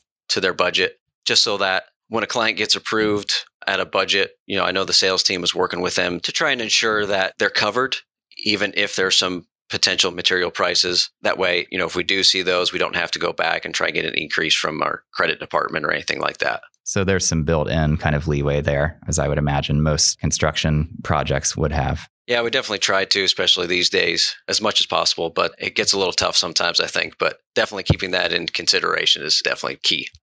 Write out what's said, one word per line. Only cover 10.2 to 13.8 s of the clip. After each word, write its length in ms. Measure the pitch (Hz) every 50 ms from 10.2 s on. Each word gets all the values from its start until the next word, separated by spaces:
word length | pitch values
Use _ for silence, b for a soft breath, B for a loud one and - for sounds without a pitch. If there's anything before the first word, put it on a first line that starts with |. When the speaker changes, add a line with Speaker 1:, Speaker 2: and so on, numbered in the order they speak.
| - - 92 90 87 85
Speaker 1:
prices. 580 | - - 95 90 87 - - 90 87 87 - - _ _
That 160 | - 107 -
way, 300 | - 92 90 90 87 - -
you 60 | -
know, 80 | 92 87
if 100 | 82 -
we 80 | 90 87
do 200 | 90 98 98 90
see 180 | - - 95
those, 320 | 87 92 90 87 90 85 90
we 60 | 87
don't 160 | 87 - -
have 160 | 87 85 82
to 80 | - 80
go 140 | 85 85 85
back 320 | - 85 82 82 82 -
and 80 | 85 -
try 140 | -